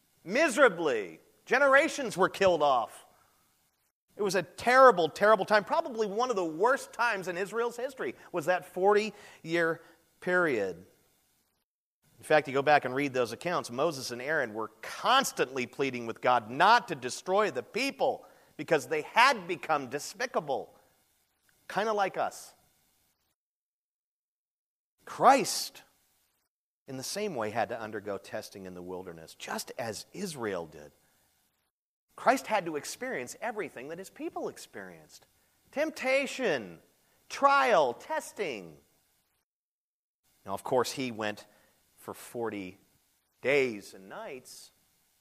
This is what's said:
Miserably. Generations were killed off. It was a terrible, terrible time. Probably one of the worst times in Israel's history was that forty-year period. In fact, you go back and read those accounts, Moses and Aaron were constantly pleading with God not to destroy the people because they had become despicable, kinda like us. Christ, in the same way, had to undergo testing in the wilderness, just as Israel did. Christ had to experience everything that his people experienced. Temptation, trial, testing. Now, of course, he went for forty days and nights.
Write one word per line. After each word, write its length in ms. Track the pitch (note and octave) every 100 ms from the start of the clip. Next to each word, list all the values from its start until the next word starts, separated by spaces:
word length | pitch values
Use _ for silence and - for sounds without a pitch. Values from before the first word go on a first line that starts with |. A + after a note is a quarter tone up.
| _ _ D#3
Miserably. 960 | A#3 D#4+ A3+ B3+ E3+ D#3 A2+ F2+ D#2+ _ _ -
Generations 720 | B3 C#4+ C4+ D#4+ - A#3+ E3
were 120 | E3+
killed 320 | - F#3+ E3
off. 440 | C#3+ B2+ G#2+ - - _ _ _ _ _ _ _ _ _ _ -
It 40 |
was 140 | G3 F#3
a 80 |
terrible, 640 | E3 - A#3 B3+ C4 F3+ D#3+
terrible 380 | - G#3 G#3+ F#3
time. 180 | A3
Probably 440 | - D#4 E4 A3 G#3+
one 220 | G3+ B3+
of 60 | G3
the 80 | E3+
worst 460 | D#3 A3+ C4+ -
times 380 | - A#3 G3 F3+
in 80 | F3
Israel's 400 | F#3+ A3 A#3+ A#3
history 380 | C4 - D3+ - -
was 140 | F3 D3
that 180 | F3+ -
forty-year 1080 | F3+ F#3+ G#3 G#3+ - - - D#3+ E3 E3 E3 - _ _ _
period. 560 | - F3+ E3+ A2+ G2 E2+ - _ _ _ _ _ _ _ _ _ _ _ _ _
In 60 |
fact, 240 | - D3+ C#3+
you 60 |
go 80 | C3
back 240 | C#3 C#3+ B2+
and 100 | B2+
read 160 | C#3+
those 220 | B2+ A#2
accounts, 360 | A2+ F3 E3 A#2+
Moses 420 | A#2+ E3 C3+ A#2
and 100 | A#2+
Aaron 320 | C3 D#3+ A#2+
were 180 | G#2+ A2 -
constantly 840 | - - G3+ C4 B3+ - C3+ C3 A#2+
pleading 400 | - C#3 B2 A2+
with 160 | A2
God 280 | B2 B2 A2
not 380 | C3+ F#3+ A#3+ A#3
to 80 | D3
destroy 560 | B2 - - F#3+ G#3+
the 100 | A3
people 640 | - G#3 C4+ C4+ D3 G#2 - - _ -
because 300 | D3 D#3+ B2+
they 160 | D#3 -
had 340 | G#3+ C4 A#3+ F3
become 400 | E3+ - D3 B2+
despicable, 840 | C#3+ - - B3 A#3+ D3 A#2+ E2+ _ _ _ _ _ _ _ _ _ -
kinda 240 | F#3 A3
like 260 | G#3 F#3+ E3+
us. 360 | G#2 - - _ _ _ _ _ _ _ _ _ _ _ _ _ _ _ _ _ _ _ _ _ _ _ _ _
Christ, 800 | - - G3+ C4+ F3 - - - - _ _ _ _ _ _ _ _ _ -
in 80 | C3
the 60 |
same 320 | B2+ G3+ G#3 C3
way, 140 | G#2+
had 200 | A2+ G2+
to 100 | A#2
undergo 380 | G#2+ G#2+ G2+ G2
testing 480 | - A2 - G2+ F#2
in 100 | F2+
the 60 |
wilderness, 540 | F2+ F#2 F#2 E2 D#2+ -
just 380 | - G#3+ - -
as 280 | A#2 G2+ -
Israel 540 | E3 G3 C#3+ A2 F2+ D#2+
did. 260 | D#2 D2 _ _ _ _ _ _ _ _ _ _ _ _ -
Christ 320 | G#3+ C4 -
had 180 | G#3+ E3+
to 120 | D3+
experience 580 | - - B3+ F3+ B2 -
everything 480 | A3 G#3+ D3+ A#2+ C3+
that 100 | E3
his 100 | F#3+
people 380 | - E4 F4 A3
experienced. 800 | - - A2+ F#2 E2 D#2+ - _ _ _ _ _
Temptation, 1080 | C4 D#4 - C4 C4+ C4+ - A#3 C#3 F#2+ E2 _ _ _ _ _
trial, 640 | - C#4 C#4 C4 F#3 C#3+
testing. 840 | A#3+ - D#4 - - F3+ A2 E2+ D2+ _ _ _ _ _ _ _ _ _ _ _ _ _ _ _ _ G2+
Now, 80 |
of 100 | G2
course, 300 | - B2+ A2+
he 180 | - C3
went 340 | G#2+ G#2+ G#2 - _ _ _ _ _
for 160 | -
forty 640 | F#2+ - A#2+ A2+ G#2 F#2 F2+ _ _ _ _ _ _
days 540 | B2 C#3+ C3 G#2+ F2+ G2+
and 120 | F#2+
nights. 640 | E3 A3 C3 - - - _ _ _ _ _